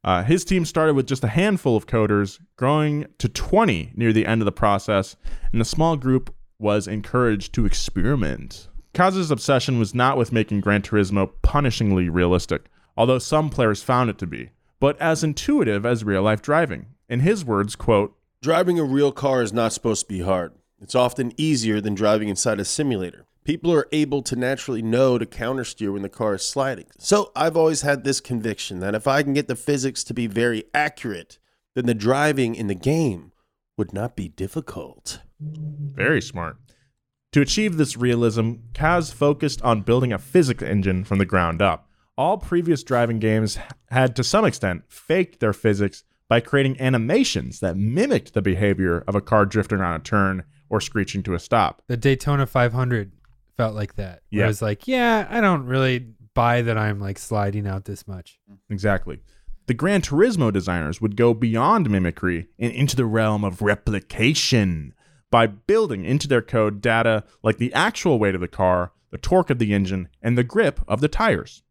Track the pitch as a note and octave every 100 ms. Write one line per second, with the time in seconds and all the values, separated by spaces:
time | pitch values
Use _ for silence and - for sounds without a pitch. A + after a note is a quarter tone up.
0 | F2+ F2+ G2+ F3 - F#3+ E3 E3 D#3 C#3
1 | C3 C3+ A2+ A#2 G3+ F#3+ C3+ A2 - A#2
2 | G#2 G#2 G2 - - _ B2+ D3+ D3+ D3
3 | - _ - - - G3 A3 F2+ F#2+ -
4 | A#2 A2 G#2 A2+ G2+ - G#2+ G2+ - G2+
5 | F#2+ - - - - - A2+ - E3 D#3
6 | C3 C3 - - - _ G#2 G#2 F2+ G#2+
7 | G2+ B2 B2 G#2 - - A2+ - - -
8 | F#2+ C#3+ D#2+ B1+ - - - - - -
9 | F#3 F#3+ E3 C3+ - C3 - B2 G#2 B2
10 | B2 C#3 A2+ A2+ G#2+ G#2 G2+ G#2 - G#2+
11 | G2 G2 F#2+ - - D3 C#3 - G#2+ F#2+
12 | F2 E2+ F2 F2+ - D#2 _ _ _ -
13 | A#2 C3 - D#3 D#3 - A2+ G2+ - B2
14 | A#2+ G2 F2 A1 B1 _ _ _ C3+ -
15 | E3 D#3+ D#3 D3 - D4 C3+ G2+ A#2 A#2+
16 | G#2 F#2+ G2+ G#2+ - D3+ D#3+ D#2 - _
17 | _ A#2+ D3+ A3 C#3 G#2 G2+ - - G#2+
18 | G2+ _ _ _ C#3 E3 F3+ E3+ C#3+ C3+
19 | C#3+ - C#3 C3 A2+ A2 A2+ - A#2 G#2
20 | - F#2+ F2 F#2 E2+ _ _ _ G2 B2
21 | B2 B2+ A#2+ A#2 D#3+ C#3 A2+ G#2 G#2 G2
22 | A#2 A2+ G#2+ F#2+ A#2+ G#2 G2 - C#3+ A2
23 | F2+ - _ _ - E3 E3 D#3+ - D3+
24 | D3 C#3 B2+ B2 B2 C3+ - A#2 A2+ A#2+
25 | C3 B2 A2 - A#2 C3 A#2 - G#2 G2+
26 | G2 - G#2+ G2 - C#3 C3+ A2 - _
27 | - G#3 G3+ - D#3+ D#3+ D#3+ D#3 D3 C#3
28 | B2 C3 - B2 A2 G2+ - F#2 F#2+ G#2+
29 | C#3 C3+ C#3+ C#3 - B2 - C#3+ C3 -
30 | - B2 A#2 G2+ A#2+ A2 - - D3 -
31 | A#2+ F2+ E2 - _ _ _ - B2 A2+
32 | G#2+ C3+ D3+ C3+ A#2+ A2+ G#2+ F#2 C3 D#3+
33 | D3+ F2+ - _ _ _ _ - G2+ F#2+
34 | A#2 - F2 - F#2+ - - - - -
35 | - - - _ D3+ D#3 D3+ D3 D3 -
36 | A2+ D3+ - F2 E2 - _ _ _ _
37 | _ _ _ D3+ C#3 - G#3+ D#3+ C#3+ A#2
38 | B2 A#2+ A#2 A2+ A2+ A#2 - - D#3 F3
39 | D#3+ - C#3+ D3 D3+ - A#2+ A2 G2 A#2+
40 | B2+ G2 - F#3 C#3+ A#2 - G2+ F#2+ F#2
41 | F#2 G2 F#2 F#2+ E2+ E2 G2 E2 _ _
42 | _ - D3 G3+ - F3 E3+ D3 - B2
43 | A#2 A2+ A2 A2 A2 - - - _ B2+
44 | C3 A#2+ B2+ G3+ G#3 - G2 F2 - -
45 | - E3+ - _ A2+ G2+ A2+ G2+ G2+ -
46 | _ _ _ A#2 - C#3 C3+ C3 C3 C3
47 | A2+ G#3+ C4+ - B1 - F#2+ F#2 G#2 C#3+
48 | C4+ - - - F#2+ F#2 G#2 F#2+ F#2 E2+
49 | - G2+ - A2 G2+ G#2+ F#2+ G2+ F2+ E2
50 | - G#2 F#2+ F#2 - _ _ G#2+ - A2
51 | G2 G2 G2 E2+ - A#2+ E2+ - - A#2+
52 | C#3 C3+ - C#3+ C3+ C3 B2 A#2+ B2+ A#2
53 | G2 - _ _ _ - A2 G#2+ G#2 -
54 | F#2+ F2+ _ G#2 A2 G#2 A2 G#2 - B3+
55 | A#3+ A3 F#3 A3+ G#3 E3 B2 C3 C3 B2
56 | A#2+ - - - A#2+ A#2+ A#2 A2 G#2+ G2+
57 | G2 G2 - G#2+ G2+ G2+ G2+ F#2+ F#2+ G2
58 | - F#2 - _ _ G2+ _ G2+ G#2 G2
59 | - C#2 - _ - - - A#2 E3+ G3+
60 | - C#3+ A#3 G3 A#2+ G2 F2+ F2 D2+ F2
61 | A2 G2+ A#2+ A2+ A#2+ A2+ C#3 A3 C#3+ G2+
62 | F2 - F2+ E2+ F2+ _ A#2 A#2 C#3 B2+
63 | A#2 A2 G#2+ G#2+ G2+ F2+ G#2 G2+ - G2+
64 | - - A#2 D3+ - A#2 G2 E2 C#2+ -
65 | _ _ _ A#2 A2+ G2 - G#3+ G#3 G2+
66 | F2 C#3 C#3+ B2 A#2 A#2+ G#2+ G2+ A#2+ A2+
67 | A#2 A2 - _ A2 G#2+ B2 C3 G3 -
68 | F#3 B2+ G#2 F#2 F2 - F#2 F2+ F2 _
69 | _ - - F#3 - B2 A2 G2+ F#2 F#2+
70 | F2+ _ A#2 B2 A#2+ G#3 F#3+ - - A2
71 | D3 - A3+ A2 - - _